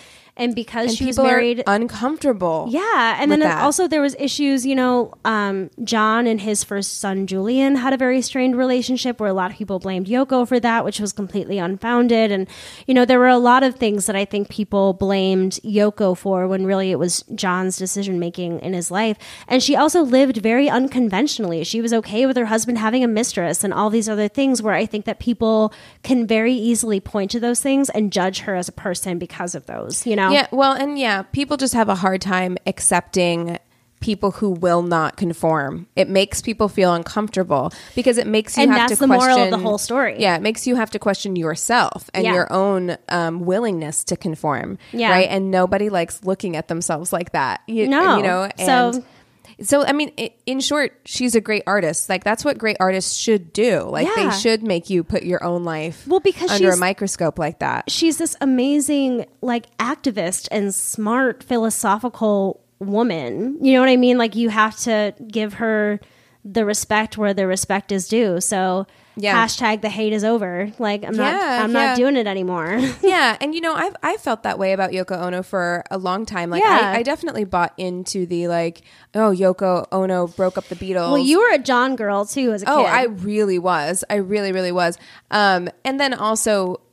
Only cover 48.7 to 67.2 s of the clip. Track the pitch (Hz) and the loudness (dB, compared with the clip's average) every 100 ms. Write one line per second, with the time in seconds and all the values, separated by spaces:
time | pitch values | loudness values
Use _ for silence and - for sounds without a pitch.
48.7 | 254 240 247 - _ _ _ - - 202 | 4 2 0 -6 _ _ _ -20 -12 0
49.7 | 285 277 285 294 - 233 _ - 262 262 | 2 2 0 -2 -6 -12 _ -6 -4 -2
50.7 | 294 262 _ - - 247 226 220 208 - | 0 -2 _ -12 -2 2 2 2 -2 0
51.7 | 202 160 - - 190 202 220 294 - 220 | 0 0 -2 -4 -4 -2 -2 -2 -2 -2
52.7 | - 190 190 - - - 208 165 - 233 | 0 0 0 -2 -4 0 0 0 0 2
53.7 | 165 90 151 349 453 277 196 226 220 220 | 2 0 -2 0 0 0 0 0 0 0
54.7 | 170 - 180 165 196 175 180 175 175 170 | -2 0 -2 0 -4 -2 -4 -2 -4 -4
55.7 | 156 160 - 269 370 392 - 349 202 370 | -6 -8 -8 0 2 2 0 0 4 4
56.7 | - 185 196 196 - 165 - 151 - 135 | 4 2 0 -4 -2 -4 -2 -4 -4 -4
57.7 | 120 - - 330 302 330 - 277 254 262 | -4 -4 0 0 0 -4 -2 0 2 2
58.7 | 294 277 285 262 240 - - 247 240 - | 2 2 0 0 -2 -6 -8 -4 -4 -4
59.7 | - 233 302 277 202 170 190 - 208 202 | -6 -4 -2 -4 -2 -4 -4 -4 -2 -2
60.7 | - - - 214 247 262 - - 240 220 | -2 -6 -4 -2 0 0 -2 -4 -2 -2
61.7 | - 214 208 247 - 220 202 196 - _ | -2 0 0 -2 -2 0 2 0 -4 _
62.7 | - 196 208 240 165 123 117 240 294 269 | -12 -2 0 0 0 -4 -4 -6 0 4
63.7 | 254 262 254 247 247 226 208 233 214 220 | 6 6 6 6 4 2 0 0 2 0
64.7 | - 247 214 208 - 226 220 214 196 226 | 0 -2 0 0 -4 -8 -6 -4 -4 -2
65.7 | 214 208 208 - _ _ _ 202 208 208 | 0 0 -2 -8 _ _ _ -6 -2 0
66.7 | 208 - 214 220 214 | -2 0 0 -2 -2